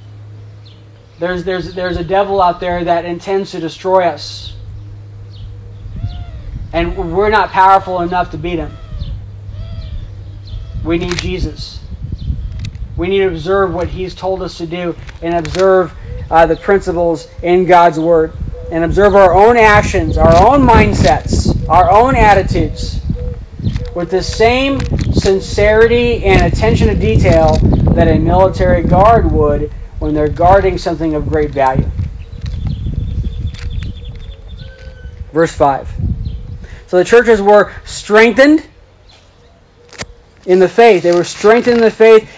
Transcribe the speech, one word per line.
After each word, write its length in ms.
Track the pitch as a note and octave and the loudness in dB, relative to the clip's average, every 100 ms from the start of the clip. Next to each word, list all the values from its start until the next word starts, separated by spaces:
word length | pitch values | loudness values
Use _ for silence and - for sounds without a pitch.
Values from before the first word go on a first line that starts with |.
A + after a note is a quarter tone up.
| - - - - - - - - - - - - | -20 -20 -20 -20 -20 -20 -20 -20 -20 -20 -20 -8
There's, 260 | F3 F3+ | -6 -4
there's, 300 | F3 F#3 E3 | -6 -6 -8
there's 220 | F3+ F3+ F3 | -8 -6 -6
a 80 | |
devil 360 | D#3+ F#3+ G3+ G3 | -2 -2 0 2
out 200 | F3+ F3 | 0 0
there 240 | F3+ F3 | -4 -4
that 220 | E3+ E3+ F3 | -2 -2 -4
intends 460 | F3 - G3 G3 | -8 -4 -4 -4
to 80 | F#3 | -8
destroy 440 | D#3+ - F#3 F#3 | -10 -8 0 2
us. 500 | F3 D3 - - - - - - - - - - - - - - - - - - - - - - - - - | 0 -4 -10 -16 -16 -16 -16 -16 -16 -18 -18 -20 -18 -18 -16 -16 -18 -16 -14 -10 -10 -10 -12 -14 -12 -12 -8
And 400 | D#3+ E3+ F3+ E3+ F3 | -6 -4 -6 -6 -2
we're 140 | G#3 | 0
not 200 | G#3+ F3+ | 0 0
powerful 520 | F#3+ F#3+ G3 F#3+ F3+ | 2 4 4 2 -4
enough 300 | F3 F3+ F3 | -4 -4 -4
to 60 | D#3 | -8
beat 200 | E3+ E3+ | -6 -6
him. 180 | D3 - - - - - - - - - - - - - - - - - - - - - | -8 -12 -14 -12 -10 -12 -14 -16 -14 -12 -12 -12 -10 -10 -12 -14 -16 -16 -14 -14 -12 -8
We 140 | D3+ E3+ | -4 -4
need 180 | F3+ E3 | -4 -6
Jesus. 640 | E3 F3+ D#3 - - - - - - - - - - - - - - - | -6 -6 -6 -8 -14 -16 -16 -14 -12 -8 -8 -8 -8 -10 -10 -12 -12 -8
We 100 | F3 | -4
need 120 | G3 | -2
to 80 | F#3+ | -2
observe 440 | E3 D#3+ G3 F#3 | -2 -2 -2 -2
what 160 | F3+ E3 | -4 -6
he's 260 | D3+ F#3 | -6 -10
told 280 | - F#3 F#3+ | -8 -6 -6
us 160 | F3 - | -8 -10
to 80 | E3 | -10
do 280 | F3 F3 D#3+ - - | -8 -8 -8 -14 -10
and 120 | E3 | -6
observe, 600 | E3+ D#3 D#3+ F#3+ F#3 E3+ - - - - | -4 -4 0 2 2 0 -6 -14 -12 0
uh, 140 | E3 | 2
the 120 | E3 D#3+ | 4 2
principles 680 | - G3 F#3 E3+ E3+ D#3+ - - | 0 0 0 -2 -2 -2 -8 -8
in 220 | F3 F3+ | 0 2
God's 340 | F3 F3 F3 D#3 | 6 6 6 2
Word. 360 | D#3+ E3+ D#3+ - - - - | 2 2 0 -4 -10 -10 -8
And 140 | E3 | -4
observe 300 | E3 F3 G3+ | -2 2 4
our 180 | G3 F#3 | 6 6
own 240 | F3 A3 A#3+ | 6 6 6
actions, 640 | A3 G#3 G#3 F#3+ D#3+ D#3 | 6 4 2 0 0 2
our 160 | D#3+ | 6
own 320 | E3+ G#3 C#4+ C4 | 6 6 6 6
mindsets, 1000 | A3 G#3 G3 F3 D3 - - - - - | 4 4 2 2 2 0 -2 0 -2 2
our 200 | E3 E3+ | 4 4
own 260 | G3+ B3+ | 4 4
attitudes 840 | B3+ G#3+ G3 F3+ E3+ D#3+ - - - - - - - - - - - - | 4 4 4 2 -2 -2 -4 -8 -6 -6 -6 -6 -10 -12 -10 -6 -6 -6
with 160 | F3 F3 | -6 -4
the 120 | F#3 | -4
same 580 | E3+ - A3+ B3+ C#4 C4+ - - - | -4 0 0 2 -2 -2 -4 -2 -2
sincerity 1120 | - G3 F#3+ - - G#3 A3 A3+ A#3+ A#3+ A#3 | 0 0 0 -2 0 2 4 4 2 0 0
and 280 | G3 F#3 E3+ | 2 2 2
attention 360 | - A3 - A3+ | 0 0 2 2
to 60 | |
detail 600 | F#3 G#3 A3+ F#3+ E3 D#3 D#3+ - - - | 0 0 2 4 4 4 2 2 2 2
that 140 | E3 E3 | 2 2
a 100 | D#3 | 2
military 640 | E3 F3+ F#3+ - F3+ F3 | 2 2 2 2 0 0
guard 480 | E3 F3 G#3 A3+ E3+ | 2 4 6 4 2
would 420 | D#3 D3 D3 D3 - - - | 0 0 0 -4 -10 -14 -8
when 120 | D3+ | -4
they're 140 | D3+ D3+ | -2 -2
guarding 480 | C#3+ F3 G3 F#3 E3+ | 2 4 4 2 -2
something 360 | F3 D#3 D#3+ | -4 -4 -4
of 140 | D3+ C#3+ | -4 -2
great 240 | D3+ D3 | -2 -2
value. 360 | C#3+ C3 C3+ - - - - - - - - - - - - - - - - - - - - - - - - - - - - - - - - - - - | 0 0 0 -2 -4 -8 -10 -16 -12 -10 -8 -6 -6 -6 -6 -6 -4 -6 -6 -8 -8 -10 -8 -8 -10 -14 -14 -16 -18 -18 -18 -18 -18 -20 -18 -18 -16 -6
Verse 200 | D3+ E3 | 0 0
five. 360 | - C#3+ C3+ - - - - - - - - - - - | 2 0 0 -6 -6 -6 -6 -8 -10 -12 -16 -16 -18 -2
So 100 | F3+ | 0
the 60 | |
churches 360 | F3 A#3 A#3 G#3+ | 4 4 4 4
were 320 | G3 G#3 G3+ - | 6 4 4 -4
strengthened 800 | - - - G#3 A#3 G#3+ C#4+ D#4 - _ _ _ _ _ _ _ _ _ _ _ _ - - - _ _ | -16 -12 2 4 6 6 6 4 0 _ _ _ _ _ _ _ _ _ _ _ _ -18 -18 -20 _ _
in 140 | F#3+ F#3 | 0 2
the 100 | F3 | 4
faith. 340 | F3 A#3 F#3 | 6 6 6
They 100 | F3 | 2
were 120 | F3 | 0
strengthened 520 | E3+ - G#3 A#3 A#3+ A#3+ | -2 0 2 4 4 2
in 60 | |
the 80 | A3 | 2
faith 380 | - A3 A3 A3 | 4 6 6 4